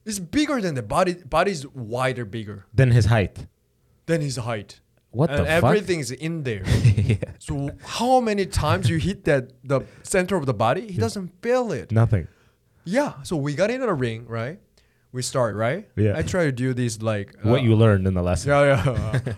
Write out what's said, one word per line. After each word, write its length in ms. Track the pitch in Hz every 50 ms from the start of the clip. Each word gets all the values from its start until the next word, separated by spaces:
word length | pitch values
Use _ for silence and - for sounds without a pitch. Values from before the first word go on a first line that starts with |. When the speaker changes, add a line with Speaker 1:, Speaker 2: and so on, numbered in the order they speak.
| _
Speaker 1:
It's 160 | 214 214 196
bigger 400 | 180 156 - 285 302 294 294 254
than 160 | 190 180 147
the 80 | 127 110
body. 300 | 104 131 165 190 180 175
Body's 520 | 175 - 127 151 156 180 202 196 147 131
wider, 580 | 143 - 135 117 104 117 123 131 131 123 120 120
bigger 420 | 101 104 117 107 104 104 101 - _ -
Speaker 2:
Than 200 | - 135 127 120
his 140 | 123 104
height. 420 | 101 120 110 92 - - - - - _ _ _ _ _ _ _ _ _ _ _
Speaker 1:
than 140 | - 165 165
his 160 | 151 143 123
height. 420 | 127 110 120 117 107 101 - - - _ _ _ _ _ _
Speaker 2:
What 200 | - 110 156 165
Speaker 1:
And 100 | 139 143
Speaker 2:
the 40 | -
fuck? 180 | 143 156 170 190
Speaker 1:
everything's 480 | - - 214 190 175 180 160 139 110 127
in 320 | - 151 160 170 160 143
there. 180 | 127 110 98 92
Speaker 2:
<laughs> 100 | 95 120 110 95 120 98
Yeah. 200 | 107 98 - 107 - - - - -
Speaker 1:
So 300 | - - 156 139 139 147 - - -
how 360 | - - - 226 247 262 254
many 260 | 247 220 208 202 196
times 420 | - - - - 151 165 185 190 -
you 100 | 170 160
hit 260 | - 170 - 196 -
that, 280 | 185 151 139 123 127 - _ -
the 160 | 131 139 131 131 - - - -
center 320 | - - 190 185 180 196
of 100 | 180 143
the 80 | 131 120
body, 280 | 98 117 113 135 185 240
he 100 | 220 180
Speaker 2:
Yeah. 60 | 190
Speaker 1:
doesn't 320 | 214 226 220 208 185 170 - _ -
feel 300 | 233 247 254 247 220 165
it. 180 | 110 80 - 107
Speaker 2:
Nothing. 360 | 110 113 113 110 95 78 - _ _ _ _ _ _ _ _ _ _ _
Speaker 1:
Yeah. 300 | 170 190 262 294 247 - 139 139
So 120 | - 185
we 180 | 151 135 147 147
got 160 | 131 185 214
into 160 | 247 262 269
the 80 | 226 180
ring, 320 | 139 127 117 113 110 120
right? 340 | 123 117 113 113 131 170 208 _ _ _ _ _ _ _ _ _ _ -
We 100 | 127 123
start, 320 | - - 139 123 110 95
right? 320 | 104 113 117 143 196 214 - _
Speaker 2:
Yeah. 200 | - 104 104 98 156
Speaker 1:
I 40 | 165
try 220 | 160 - 185 160
to 80 | 147 131
do 220 | 117 127 131 127
this, 260 | 123 123 120 110 104
like, 340 | 110 113 107 104 98 - - - 101
Speaker 2:
What 180 | 104 120 -
Speaker 1:
uh, 20 | 127
Speaker 2:
you 100 | 113 110
learned 320 | 107 113 110 101 95 92
in 80 | 95 95
the 80 | 90 87
lesson. 280 | 87 90 82 - 139
Speaker 1:
Yeah, 680 | 143 143 143 139 139 113 - 135 123 - - 107 139 127 -
yeah. 80 | 127 104